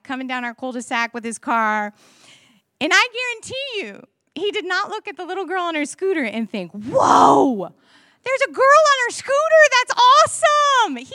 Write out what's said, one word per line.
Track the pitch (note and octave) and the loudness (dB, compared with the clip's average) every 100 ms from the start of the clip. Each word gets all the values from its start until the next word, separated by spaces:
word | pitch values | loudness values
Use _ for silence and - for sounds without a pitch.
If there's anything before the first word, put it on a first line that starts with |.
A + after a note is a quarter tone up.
coming | - C4 C4 | -12 -12 -8
down | B3+ | -8
our | A#3+ A3+ | -10 -10
cul-de-sac | B3+ B3 - A#3+ A#3 | -10 -10 -6 -6 -4
with | A#3+ | -8
his | A3+ A3 | -12 -10
car. | - A#3 A3 G#3+ G#3 _ _ _ _ _ _ _ _ - | -4 -2 0 -2 -6 _ _ _ _ _ _ _ _ -8
And | D4+ | 0
I | F#4+ B4 | 2 2
guarantee | A#4 B4 A4+ - C5 C#5 G#4+ | -4 -8 -8 -10 -10 -8 -10
you, | A3 G3 - _ _ D4 | -12 -14 -20 _ _ -8
he | G4+ | -6
did | G#4+ F4 | -6 -4
not | F#4 G4+ | -6 -6
look | G#4+ - | -10 -12
at | D4 | -14
the | E4+ | -10
little | F4+ E4 | -8 -6
girl | F#4 | -6
on | F4 D#4 | -4 -4
her | C#4+ | -6
scooter | - F#4+ E4+ A3+ | -4 -4 -2 -4
and | G#3+ A3 | -6 -8
think, | G#3 F3 | -8 -10
"Whoa, | G#3 A3 C5 - - - - C#4 G#3+ F3 _ _ _ _ _ | -12 -4 0 4 6 6 4 2 -2 -8 _ _ _ _ _
there's | B4 C5 | -6 -2
a | C5 | 0
girl | D4 | 2
on | C5 D5 D5+ C5+ A#4+ | 6 6 6 2 -2
her | |
scooter. | - - C#5 D#5+ D#5+ D5 B4+ | -6 -4 -2 4 6 6 4
That's | B4+ - | 0 2
awesome." | B4 C#5+ D#5+ - E5 D5 C#5+ C5 G4+ B3 | 6 6 4 2 0 2 2 2 0 -4
He | C4 | -12